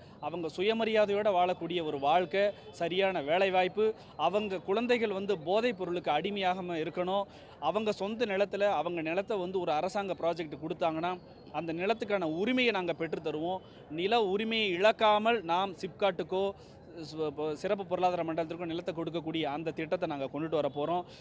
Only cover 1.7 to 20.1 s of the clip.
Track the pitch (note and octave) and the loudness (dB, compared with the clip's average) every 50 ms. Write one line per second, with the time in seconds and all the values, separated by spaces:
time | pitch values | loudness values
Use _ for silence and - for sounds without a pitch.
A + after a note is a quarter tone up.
1.7 | F3 F3 E3 D3+ D3 C#3+ C3+ C#3 D#3 F3 F#3 E3+ - F#3+ G3+ G#3 G3 - - - | -2 -2 -2 -2 -2 0 2 4 4 4 4 2 2 2 2 2 0 -4 -12 -14
2.7 | - - F3 E3+ E3 F#3 F#3+ F#3+ F#3 F3 C#3 C#3 D#3 F3+ G3 G3 F#3 F#3 F#3 F#3 | -8 -4 -4 -2 0 2 2 2 2 0 0 2 2 4 4 4 4 4 2 2
3.7 | F3 G3+ G#3+ A3 G#3+ - - - - - D3 E3 F3+ G#3 G#3+ G#3 F#3 F3+ - - | 2 2 0 0 0 -2 -8 -14 -4 0 0 2 2 2 -2 -2 -6 -6 -2 0
4.7 | F#3+ A3 A#3+ A#3+ B3 B3 A3 G#3+ G3 F#3+ G3+ G3 G#3 F3 D3 D#3 F#3 G#3+ A3+ B3 | 0 0 2 2 2 2 2 0 -2 -2 -2 -2 -2 -2 0 0 2 2 2 2
5.7 | A#3 F3+ F#3 E3+ F3 F3+ D#3+ E3+ D3 D3+ E3 G#3 G3+ G3+ F#3+ F#3 F3+ F#3+ F#3 F3+ | 0 -2 -4 -4 -4 -2 0 0 0 2 0 0 -2 0 0 0 0 -2 -4 -6
6.7 | F3 D#3+ D#3 E3+ D#3+ - F3+ F3+ F#3+ G3+ G3+ G3 - - - - - - - D3+ | -4 -4 -4 -4 -2 -4 -2 0 0 -2 -2 -4 -10 -20 -20 -20 -12 -6 -2 0
7.7 | E3+ G3+ A3+ G#3 G3+ - F#3+ G3+ A3+ A3 B3 A3 G3 F#3+ G3+ F#3+ G3+ G3 G3+ G#3 | 0 0 0 -2 -2 -2 -2 -4 -2 -2 -2 0 2 2 0 2 2 2 2 2
8.7 | G3 D3+ D3+ E3+ F3 E3+ D#3 D#3 E3 F3+ G3+ - A3+ G3+ F3+ F3+ F#3 F#3+ F3 E3 | 4 2 0 0 -2 -2 -2 -2 0 -2 -2 -2 -2 -2 -2 -2 -2 -2 0 0
9.7 | D#3 D3+ D#3+ F#3 - G#3+ G3+ G3 E3+ D3 D#3 E3 F3 E3 F3 D3+ D3 C#3 D3 D#3+ | 0 0 0 -2 -2 -2 -2 -4 -4 -2 0 -2 0 -2 -4 -8 -8 -8 -6 -6
10.7 | F3 E3 F3+ E3 D#3 D#3+ E3 F3 F#3 F3 - - - - - - - D3 E3 E3 | -4 0 0 0 0 0 -2 -2 -4 -4 -8 -16 -20 -20 -16 -10 -6 -6 -4 -4
11.7 | D#3+ E3 F3+ G3+ A3+ A3 A#3+ G#3 G#3 G3 F3 D#3+ D#3 E3+ G3 A#3 B3+ B3+ B3+ A#3 | -4 -2 0 0 0 0 0 -2 0 0 0 0 -2 0 0 0 2 2 4 2
12.7 | G#3+ G3 F3+ E3+ E3 C#3 E3 E3 D#3+ F3+ D#3+ D#3 D3+ D3+ D#3+ E3+ F#3 F#3 - - | 2 2 0 0 -2 -2 -2 -4 -4 -4 -4 -4 -4 -2 -2 -2 -4 -4 -8 -12
13.7 | - - - - D3 D#3 F3 G3+ A3+ A#3+ A3 F#3+ F#3 G3+ A3+ A3 A3+ A3+ A3 G3+ | -20 -20 -16 -10 -6 -2 0 2 4 4 2 2 2 0 0 0 0 0 2 0
14.7 | F3 E3+ F#3+ G#3+ A3+ A3 A3+ G#3+ G#3 G#3 G#3+ A3+ A#3+ A3+ F3 E3 E3 F3 F#3+ G3+ | 2 4 4 4 4 6 4 4 4 4 4 2 2 2 2 0 0 0 0 0
15.7 | F3+ - - F#3+ - - - G3 F#3 E3+ F3+ D3+ F#3 F#3 G3 G3 G3 - - - | -4 -6 -8 -10 -4 0 0 0 2 0 -4 -2 0 0 0 0 -2 -6 -14 -20
16.7 | - - - - D#3 E3+ E3 C#3+ D3 D#3 D#3+ D3+ C#3+ C#3+ D3+ D#3 D3+ D3 - F#3 | -20 -20 -20 -18 -14 -14 -12 -10 -6 -4 -4 -4 -2 -2 -4 -4 -4 -2 -2 -2
17.7 | G#3 G3+ G3 E3+ F3+ F3+ F3+ F#3 F3+ F3 E3 E3 D#3+ D#3+ E3+ D#3+ E3+ E3 F3+ E3+ | -2 -2 -2 -2 -2 2 2 2 2 2 -2 -2 -2 -2 -2 -2 -4 -6 -6 -6
18.7 | D#3+ E3+ F3 F#3+ F3 D#3 E3 E3 D#3 E3+ D3+ D#3+ D#3 D#3+ D#3 C#3+ C#3 D3+ E3 D#3+ | -4 -4 -4 -4 -4 -4 -4 -4 -4 -6 -4 -4 -2 -2 -2 -2 -2 -4 -4 -6
19.7 | D3+ - D#3+ D#3 F#3+ F3+ F3 E3 | -4 -4 -4 -2 -2 -2 -2 -2